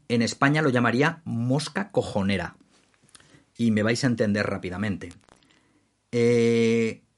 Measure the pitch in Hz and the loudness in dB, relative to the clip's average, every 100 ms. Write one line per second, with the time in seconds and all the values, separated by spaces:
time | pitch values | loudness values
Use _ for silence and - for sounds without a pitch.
0 | - 120 113 - 139 151 151 120 120 117 | -4 -2 0 2 2 2 2 2 2 2
1 | 147 165 - 117 123 135 - - 202 - | 0 -2 -8 -4 0 -2 -2 -8 -4 -4
2 | - 104 98 95 82 - _ _ _ _ | -4 -2 -2 -2 -4 -12 _ _ _ _
3 | _ - _ - _ - 117 107 107 117 | _ -20 _ -20 _ -4 0 2 0 0
4 | 131 117 110 104 101 98 90 90 107 87 | 0 0 0 0 -2 -4 -8 -6 -4 -6
5 | 87 - _ - _ _ _ _ _ _ | -8 -16 _ -20 _ _ _ _ _ _
6 | - 123 117 120 117 117 113 117 113 - | -6 0 2 4 2 2 2 2 0 -4
7 | _ | _